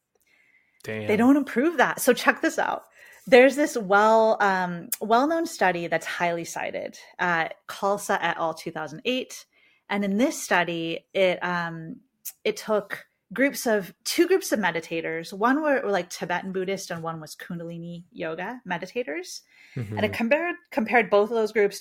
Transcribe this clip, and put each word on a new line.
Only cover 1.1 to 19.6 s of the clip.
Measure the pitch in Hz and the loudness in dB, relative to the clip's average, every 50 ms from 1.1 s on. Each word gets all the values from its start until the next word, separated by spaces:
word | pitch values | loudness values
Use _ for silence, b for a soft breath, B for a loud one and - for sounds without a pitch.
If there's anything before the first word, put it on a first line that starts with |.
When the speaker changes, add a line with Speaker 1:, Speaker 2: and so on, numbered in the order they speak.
| 214 | 2
Speaker 2:
don't | 202 233 254 285 | 4 6 6 6
improve | 294 269 - - 226 277 339 339 | 6 2 0 0 0 0 2 2
that. | 254 220 170 160 - | 2 2 2 0 0
So | - - 240 | 2 2 2
check | - - 240 247 - | 4 2 2 2 2
this | - 320 - | 0 -2 0
out. | 220 - - - - - _ B B B B B B B | 0 -2 -2 -2 -6 -8 _ B B B B B B B
There's | 190 262 247 254 277 240 | 6 8 10 10 8 6
this | 285 302 - - | 4 0 0 0
well, | 240 208 180 202 202 214 220 220 226 220 220 220 - | -2 0 4 4 6 6 6 6 6 6 6 4 4
um, | 208 196 190 185 185 180 175 170 165 - - - | 4 2 2 2 0 -2 -4 -8 -8 -10 -8 -6
well-known | 220 208 226 240 277 311 330 330 339 | 0 2 4 4 4 2 2 0 -2
study | - - - 208 185 180 175 170 | -4 -2 0 0 2 2 0 -2
that's | 165 170 165 - | -2 -2 -2 -2
highly | - - - 175 175 170 170 170 | -4 -4 -2 -2 -2 -2 -2 -6
cited, | - - - - - - 92 - - - - - - _ - | -8 -8 -8 -8 -8 -6 -8 -8 -10 -12 -16 -20 -14 _ -2
uh, | 180 180 170 165 160 - - - _ | 0 0 0 0 -2 -2 -6 -12 _
Khalsa | - - - 208 196 202 196 - - 202 - | -14 -8 -4 -2 -2 -2 -2 -2 -2 -2 0
et | 165 170 165 | 0 -2 -2
al, | - 165 160 160 | -2 -2 -4 -4
two | - - 170 | -6 -10 -10
thousand | 160 160 156 147 147 160 - | -10 -8 -10 -10 -10 -8 -6
eight. | 233 254 262 - - - - - _ b b b b b b b b | -4 -4 -4 -4 -8 -12 -18 -20 _ b b b b b b b b
And | 202 202 202 | -4 -2 0
in | 196 196 | 0 2
this | 208 254 320 294 - | 2 2 0 0 -2
study, | - - 202 180 170 170 170 165 165 165 165 - - _ - | -2 0 0 2 2 0 -2 -4 -4 -6 -6 -8 -10 _ 0
it, | 196 190 180 175 - - | 2 2 2 2 0 -2
um, | 180 175 175 170 170 165 165 160 165 - - _ _ _ _ - - - _ - | -4 -4 -4 -4 -6 -8 -10 -12 -12 -14 -16 _ _ _ _ -18 -18 -12 _ -4
it | - 208 | -4 -4
took | - - 214 214 202 202 - - - - _ _ _ _ - 185 | -4 -2 -2 0 0 -2 -4 -8 -12 -12 _ _ _ _ -8 -2
groups | 226 269 285 277 - - | 0 0 0 0 -2 0
of, | 247 214 208 180 - - _ - | 0 0 0 0 -4 -10 _ -8
two | - - - 349 | -2 0 2 2
groups | 339 381 381 - - | 4 2 0 0 0
of | 302 220 | 0 0
meditators. | 190 175 165 170 165 - 175 165 160 160 160 165 170 - 202 | 0 0 0 -2 -4 -6 -6 -6 -4 -4 -6 -8 -8 -10 -4
One | 190 214 247 269 302 | 0 2 2 2 2
were, | 311 302 277 240 - | 2 2 0 0 0
were, | 202 | 0
like, | 196 185 180 180 | 0 -2 -2 -4
Tibetan | - - 185 165 175 175 185 190 | -8 -8 -4 -4 -4 -4 -4 -6
Buddhist | 180 190 185 185 196 185 - - | -6 -4 -4 -4 -4 -6 -6 -8
and | 180 165 160 | -8 -8 -6
one | 165 165 160 | -8 -8 -8
was | 156 151 - | -12 -14 -16
Kundalini | - - - 180 170 165 170 170 170 170 170 170 170 175 _ | -16 -12 -10 -10 -10 -10 -10 -10 -10 -12 -12 -12 -14 -16 _
yoga | - - 170 160 165 175 180 208 254 247 - | -12 -8 -8 -8 -6 -6 -8 -8 -10 -10 -8
meditators. | 180 175 170 190 180 - 240 247 277 294 339 359 - - - - B B B | -8 -6 -6 -6 -6 -6 -6 -6 -6 -6 -8 -10 -12 -14 -16 -18 B B B